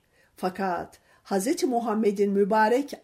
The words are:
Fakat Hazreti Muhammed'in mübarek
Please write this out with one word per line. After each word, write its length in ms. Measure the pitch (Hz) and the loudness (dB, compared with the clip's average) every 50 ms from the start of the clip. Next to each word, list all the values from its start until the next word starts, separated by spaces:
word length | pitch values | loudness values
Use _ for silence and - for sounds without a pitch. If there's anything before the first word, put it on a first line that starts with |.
| _ _ _ _ _ _ _ | _ _ _ _ _ _ _
Fakat 640 | - 196 185 180 - 196 190 175 165 165 - - - _ _ _ _ _ | -8 -6 -6 -4 -4 -4 -4 -4 -4 -6 -10 -16 -20 _ _ _ _ _
Hazreti 440 | - 196 190 185 - 349 - - | -4 -2 -2 0 0 -2 0 0
Muhammed'in 680 | 269 247 233 220 240 208 220 226 202 202 202 202 202 196 | -2 0 -2 -2 -2 0 0 0 0 0 0 0 0 2
mübarek 640 | 196 202 190 220 214 220 214 240 269 285 285 - - | 2 2 2 4 4 4 4 2 2 0 -4 -8 -8